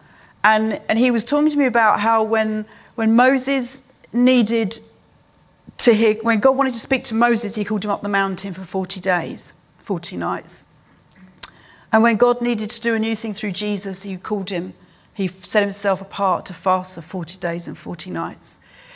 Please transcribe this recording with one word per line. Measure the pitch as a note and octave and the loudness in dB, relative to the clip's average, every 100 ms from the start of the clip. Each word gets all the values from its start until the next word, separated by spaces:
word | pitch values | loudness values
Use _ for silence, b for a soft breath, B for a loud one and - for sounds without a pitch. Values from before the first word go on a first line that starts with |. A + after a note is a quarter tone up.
| b b b b | b b b b
And, | G#3+ A3 A3 A3 - | 2 4 2 -4 -2
and | A3 | 2
he | B3+ | 4
was | A#3 | 2
talking | G#3+ D4 D4+ | 2 2 2
to | D4 | 2
me | C4+ | 2
about | A#3 A3 G#3 | 4 2 2
how | G#3+ A3+ | 2 2
when, | A3 A3 G#3+ G#3+ G#3+ B B | 2 0 0 -4 -8 B B
when | - A3 A3+ | -2 2 4
Moses | B3+ C4+ C4 C4+ A#3+ - - _ - | 4 4 2 0 0 -2 -6 _ -8
needed | B3 B3 B3+ G#3 A3+ G3+ - - _ _ _ _ _ _ _ - - | 2 4 4 4 0 0 -2 -6 _ _ _ _ _ _ _ -10 4
to | B3 | 6
hear, | G#3+ A3+ G#3+ | 6 4 2
when | A3+ A3 | 0 2
God | B3+ A#3 | 4 4
wanted | C4 | 0
to | A#3+ | 0
speak | - C4+ | 0 0
to | - A3 | 0 2
Moses, | A#3+ A3+ G#3 G#3 | 2 2 0 -4
he | |
called | G#3 G#3 | -4 -4
him | G#3 | -2
up | G3 | -4
the | G#3 | -2
mountain | G3+ G3 F#3 G3 | -2 0 -2 -6
for | F#3 | -8
forty | F#3 F#3+ F#3 F#3 | -8 -6 -4 -4
days, | F#3+ F3 D3+ - - - _ _ | 0 -2 -2 -8 -10 -12 _ _
forty | - F3 E3 F3+ | -8 -6 -6 -8
nights. | E3+ F3+ - - - _ _ _ _ _ - - B B B B B | -6 -6 -4 -4 -4 _ _ _ _ _ -20 -12 B B B B B
And | A3 | 2
when | A3+ A3 | 4 4
God | A#3+ A#3+ | 4 2
needed | A#3+ A3 G#3+ | 0 -2 -2
to | - | -2
do | A#3 | -2
a | A3+ | -2
new | A3 A3 | -2 -4
thing | A3+ | -6
through | G3+ G#3 | -6 -6
Jesus, | F#3 G#3 G3+ G3+ F3+ | -4 -4 -4 -4 -6
he | G3+ F#3+ | -8 -10
called | - G#3 F#3 | -6 -6 -4
him, | F#3 F#3 - b b b | -6 -6 -12 b b b
he | - F#3 | -4 -4
set | - - G#3+ | -4 -2 0
himself | G3+ G3 G3+ F#3+ | 0 0 0 -2
apart | F#3+ - G3 F3 - | -4 -2 0 0 -4
to | |
fast | F3 F#3+ F#3 F3+ | -4 0 0 0
for | - | -6
forty | D#3+ F#3 E3 - | -6 -8 -8 -6
days | E3+ E3+ F3 | -6 -4 -4
and | F3 | -6
forty | - F3 F#3 | -12 -12 -8
nights. | E3+ E3 - - - B B B | -8 -8 -6 -4 -4 B B B